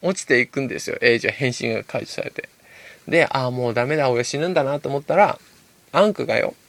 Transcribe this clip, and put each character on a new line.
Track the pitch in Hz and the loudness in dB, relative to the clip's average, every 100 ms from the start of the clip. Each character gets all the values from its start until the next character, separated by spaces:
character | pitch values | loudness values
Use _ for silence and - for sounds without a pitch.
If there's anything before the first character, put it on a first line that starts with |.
落 | 165 190 | -2 -4
ち | - | 2
て | 127 | 2
い | 123 | 2
く | - | -2
ん | 135 | -4
で | 85 | -6
す | - | -6
よ。 | - | 0
エ | 120 | 2
イ | 117 | 2
ジ | - | 0
は | |
変 | - 135 120 | 0 -2 -2
身 | 120 | -4
が | 110 | -4
解 | - - | -4 -8
除 | - | -6
さ | - | -8
れ | - | -8
て。 | - - _ _ - - - - | -10 -16 _ _ -20 -20 -18 -2
で、 | 156 151 | 2 2
「あ | - 127 | 0 -2
ー、 | |
も | 127 123 | -2 -2
う | |
ダ | 117 123 | 0 0
メ | 156 | 0
だ、 | 139 | 2
俺 | 120 | 0
死 | 123 143 | -2 -2
ぬ | 165 | 0
ん | |
だ | 175 | 0
な」 | 135 147 | 0 -2
と | - | -2
思 | 139 | -6
っ | |
た | 143 160 | 0 4
ら、 | 202 - - _ _ _ _ | 4 2 -10 _ _ _ _
ア | 160 | 2
ン | 208 | 2
ク | 202 - | 2 -2
が | 113 | 0
よ | - - | 0 -4